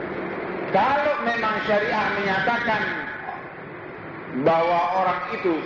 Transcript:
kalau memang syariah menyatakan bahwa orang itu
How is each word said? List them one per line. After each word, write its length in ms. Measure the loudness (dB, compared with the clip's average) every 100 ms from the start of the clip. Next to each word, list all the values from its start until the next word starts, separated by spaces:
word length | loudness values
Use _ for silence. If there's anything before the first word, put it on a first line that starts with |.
| -6 -6 -6 -6 -6 -6 0 2
kalau 400 | 4 4 2 0 0
memang 280 | 0 0 -2 2
syariah 400 | 2 2 0 0 0
menyatakan 640 | 0 0 2 0 0 0 0 -4 -8 -8 -10 -10 -12 -12 -12 -12 -12 -12 -12 -12 -6 2
bahwa 360 | 4 6 4 4 4 2
orang 180 | 2 0 -2 0
itu 200 | 0 0